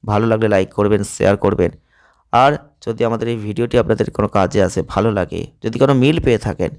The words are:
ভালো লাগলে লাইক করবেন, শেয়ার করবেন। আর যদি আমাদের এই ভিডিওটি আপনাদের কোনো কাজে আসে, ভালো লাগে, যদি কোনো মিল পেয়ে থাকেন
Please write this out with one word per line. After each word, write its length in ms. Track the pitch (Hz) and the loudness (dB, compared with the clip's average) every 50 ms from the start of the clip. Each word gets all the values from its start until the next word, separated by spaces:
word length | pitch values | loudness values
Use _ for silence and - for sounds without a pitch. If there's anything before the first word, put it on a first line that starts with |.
| - | -4
ভালো 200 | 107 104 104 110 | -2 0 0 2
লাগলে 220 | 117 113 110 113 107 | 2 0 0 2 2
লাইক 220 | 104 95 95 95 - | 2 2 0 0 -2
করবেন, 300 | - 104 101 107 101 101 | 0 0 2 2 0 -2
শেয়ার 340 | 101 - - - 98 101 | -4 -6 0 2 2 2
করবেন। 340 | 101 - 101 95 85 87 82 - - _ _ _ _ _ _ _ _ _ _ - | 2 0 0 0 2 0 -2 -2 -8 _ _ _ _ _ _ _ _ _ _ 2
আর 200 | 117 127 139 147 147 - _ _ _ - | 4 4 4 2 0 -8 _ _ _ -10
যদি 180 | - 117 113 120 | -10 -4 -2 -2
আমাদের 240 | 113 113 113 113 117 | -2 -2 -2 -4 -4
এই 80 | 117 | -6
ভিডিওটি 420 | 113 104 107 104 117 120 117 - 123 | -6 -6 -8 -4 -4 -4 0 0 0
আপনাদের 320 | 110 - 113 104 104 - | 2 2 0 0 -2 -4
কোনো 180 | - - 107 101 | -2 -2 -4 0
কাজে 340 | - 104 95 87 - 104 95 | 2 0 0 2 2 0 0
আসে, 180 | 87 - 95 92 - | 0 0 -4 -6 -2
ভালো 220 | - 98 101 113 107 | -2 0 0 0 0
লাগে, 340 | 101 90 - - 85 82 - _ _ - | -2 -4 -4 -6 -10 -10 -10 _ _ -8
যদি 160 | 117 113 - | -8 -2 0
কোনো 160 | 135 135 139 | 2 2 4
মিল 260 | 131 123 139 156 170 | 4 2 2 2 0
পেয়ে 180 | - 135 120 104 | 0 0 0 0
থাকেন 320 | - 107 92 - 98 - - | -2 -6 -4 -4 -4 -6 -6